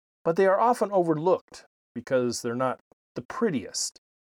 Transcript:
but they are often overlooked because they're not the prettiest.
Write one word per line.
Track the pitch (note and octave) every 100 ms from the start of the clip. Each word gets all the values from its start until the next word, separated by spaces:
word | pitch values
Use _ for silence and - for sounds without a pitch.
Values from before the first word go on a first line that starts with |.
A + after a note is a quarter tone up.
| _ _
but | E3
they | E3+ F#3+
are | G3
often | A#3 A#3+ G3+
overlooked | G3 E3 D3+ F3 F3 - - - _ _
because | A#2+ - C3 B2 A2+
they're | A#2+ A#2+
not | C3 - _ _ _
the | -
prettiest. | - - A3+ C3 - - - - _ _